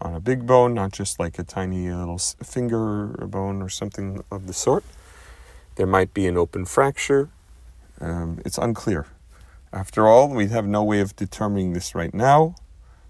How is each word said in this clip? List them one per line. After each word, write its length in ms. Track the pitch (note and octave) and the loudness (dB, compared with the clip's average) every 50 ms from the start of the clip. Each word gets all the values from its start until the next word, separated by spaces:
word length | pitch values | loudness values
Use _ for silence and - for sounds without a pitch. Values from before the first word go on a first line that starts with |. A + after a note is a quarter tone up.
| - | -8
on 120 | E2+ E2+ | -8 -8
a 60 | E2 | -6
big 260 | F2+ A#2 B2+ B2+ A#2+ | -2 -2 -2 -2 2
bone, 260 | A#2+ B2+ B2+ B2 B2 A#2+ | 6 6 6 6 6 4
not 180 | A2 G2 G2 - | 0 -2 -4 -4
just, 280 | - G2+ - - - | -6 -6 -6 -4 -4
like, 180 | F#2 E2+ - - | -6 -6 -6 -8
a 40 | F2 | -12
tiny 480 | - - F#2+ F#2+ F#2 F#2 F#2 F2+ F2+ | -8 -6 -6 -6 -4 -4 -4 -4 -4
little 240 | F2 F2 F2+ E2+ F2 | -6 -6 -6 -6 -6
s-, 200 | F2+ - - - - - | -6 -6 -6 -6 -8 -16
finger 680 | - - B2+ B2 A#2+ A2+ A2+ A2 A2 G#2 G#2 G#2 G#2 - - - | -8 -6 -4 -2 -2 -2 0 0 -2 -2 -4 -4 -6 -8 -10 -10
bone 340 | G2 G2 G2 G2 G2 G2 G2 | -8 -6 -6 -6 -4 -4 -6
or 80 | F#2+ F#2 | -6 -8
something 560 | - - - G#2 - - G2+ G2 F#2+ G2 - - | -8 -8 -8 -8 -8 -8 -8 -8 -8 -10 -10 -10
of 160 | - G2 F#2+ | -12 -12 -10
the 80 | G#2 - | -10 -8
sort. 300 | - - - C3+ G3 - - - - - - - - - - - - - - - - - _ - | -4 0 0 0 0 -2 -6 -18 -20 -20 -20 -20 -20 -20 -20 -20 -20 -20 -20 -20 -20 -20 _ -6
There 120 | - F#2+ | -4 -2
might 280 | F#2+ G2 F#2+ F#2 F#2 - | 2 4 4 2 2 0
be 120 | G#2 G2 | -2 0
an 120 | F2+ F2 F2 | 0 2 2
open 260 | E2+ E2 - G2+ F2+ | 0 0 -2 -8 -8
fracture. 640 | - - - C3+ C3+ C#3+ - - - C#3+ C#3 C#3 D3+ - - - - - - - - - - - - - - | -2 2 2 2 2 2 -2 -2 0 2 2 2 0 -6 -18 -20 -20 -20 -20 -20 -20 -20 -20 -20 -20 -16 -10
Um, 400 | - E2 E2+ E2+ E2+ E2 E2 E2 - | -8 -6 -6 -4 -6 -6 -8 -8 -8
it's 100 | - - | -8 -4
unclear. 500 | - D2+ A#2 A2+ G#2+ - A#2 G2+ D#2 D2 - - _ - - - - - - - - - - | -2 -2 -2 -2 -2 -2 -2 -2 -2 -4 -8 -14 _ -20 -20 -20 -20 -20 -20 -20 -20 -20 -12
After 380 | - F#2+ G2 - - - A2 A2 | -10 -10 -10 -6 0 4 6 8
all, 220 | A2+ B2 C#3 C#3+ | 10 10 8 6
we 180 | C#3 A#2 G#2 G2 | 4 0 0 0
have 180 | A#2 A#2 G#2 | 0 -2 0
no 160 | G2+ G2+ G#2 G#2+ | 0 0 0 2
way 180 | G#2 G#2 G#2 | 2 2 2
of 140 | G2+ F#2+ - | 0 0 -2
determining 600 | - G#2 F#2 - - A2 G#2 G2+ G2 F#2+ F#2 F2 | -8 -10 -10 -6 -6 -4 -2 -2 -2 -2 -2 -2
this 200 | F2 - - - | -4 -6 -6 -6
right 200 | F2+ E2+ E2 - | -6 -6 -4 -4
now. 400 | F#2+ A#2 C3 C#3+ D3+ D#3+ D#3+ F3 - - - - - - - - - - - | 0 4 6 6 6 6 4 0 -8 -18 -20 -20 -20 -20 -20 -20 -20 -20 -20